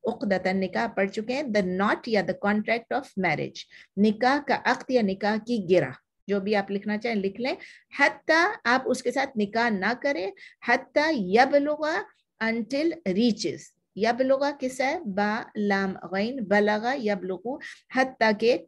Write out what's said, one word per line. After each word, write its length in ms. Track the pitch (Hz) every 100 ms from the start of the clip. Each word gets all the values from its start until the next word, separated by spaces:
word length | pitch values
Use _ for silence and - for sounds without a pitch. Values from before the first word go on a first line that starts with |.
उक़दतन 520 | - 220 220 190 185 190
निकाह 300 | 190 196 233
पढ़ 240 | 208 196
चुके 220 | 208 214
हैं, 120 | 254
the 180 | 294 208
knot 460 | 185 180 208 294 -
या 180 | 214 185
the 100 | 185 202
contract 540 | 214 214 226 233 240
of 40 |
marriage, 600 | - - 180 147 139 - - - - -
निकाह 400 | 214 214 247 285
का 160 | 285
अक़्द 360 | 233 - 254 -
या 120 | 254
निकाह 340 | 208 190 208 214
की 220 | 220 240
गिरा, 360 | 175 180 135 123 _ _ -
जो 120 | 202
भी 140 | 196
आप 160 | 214 196
लिखना 260 | 202 208 208
चाहें 200 | 233 220
लिख 240 | 196 196
लें। 160 | 247 330 - - _ -
हत्ता, 400 | 285 294 - 320 359 427 233
आप 180 | 254 254
उसके 240 | 254 -
साथ 160 | 277 - 214
निकाह 340 | 208 226 240
ना 240 | 202 190
करें, 380 | 247 285 294 381 381 - _ -
हत्ता 420 | 254 262 - 302
यबलुगा, 920 | 311 180 202 269 285 285 302 302 339 - _ _ _
until 500 | 226 226 226 277 320 - -
reaches, 520 | 185 240 214 165 143 - _ _ -
यबलुगा 500 | 214 240 262 269 285
किस 300 | 285 254 254
है, 200 | 262 330 302
बा 440 | 190 208 214 - -
लाम 340 | 202 196 196
गैन, 520 | 190 170 190 214 269
बलगा 480 | 185 208 208 214 233 277
यबलुगु, 640 | 214 202 185 185 226 277 - - _ 247
हत्ता 360 | 262 - 220
के 240 | 220 226 294